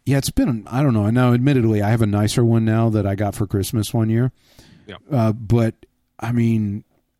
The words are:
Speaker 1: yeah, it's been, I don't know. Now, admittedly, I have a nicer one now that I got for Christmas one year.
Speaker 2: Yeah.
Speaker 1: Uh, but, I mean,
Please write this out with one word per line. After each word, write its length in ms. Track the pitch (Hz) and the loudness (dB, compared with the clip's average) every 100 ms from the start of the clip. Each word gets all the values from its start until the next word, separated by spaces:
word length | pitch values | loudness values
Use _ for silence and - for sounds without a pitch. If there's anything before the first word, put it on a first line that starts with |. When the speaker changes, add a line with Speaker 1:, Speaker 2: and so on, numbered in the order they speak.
| - | -2
Speaker 1:
yeah, 120 | 139 | -2
it's 120 | - | -2
been, 360 | - 262 117 101 | -2 -2 -2 -4
I 120 | 123 | -2
don't 120 | 147 | 0
know. 140 | 113 104 | 2 2
Now, 220 | 120 127 | 2 4
admittedly, 500 | 120 131 135 113 107 | 4 2 2 2 0
I 80 | 104 | 0
have 120 | 113 | 2
a 40 | 107 | 2
nicer 380 | 104 104 - | 2 0 2
one 200 | 117 117 | 2 2
now 260 | 110 113 117 | 2 0 0
that 160 | 107 98 | 0 -2
I 80 | |
got 200 | 98 104 | -2 -4
for 120 | - 101 | -4 -4
Christmas 460 | 101 95 113 101 | -2 -2 -4 -2
one 180 | 117 110 | -2 0
year. 200 | 113 123 - _ - - - - | 0 -2 -4 _ -20 -20 -20 -20
Speaker 2:
Yeah. 100 | 92 - | -20 -6
Speaker 1:
Uh, 220 | 135 110 | 0 0
but, 420 | 110 107 117 113 - - _ _ _ | -2 0 2 2 -4 -18 _ _ _
I 120 | 113 | -6
mean, 520 | 120 117 113 104 101 - _ _ | 0 0 0 -2 -6 -12 _ _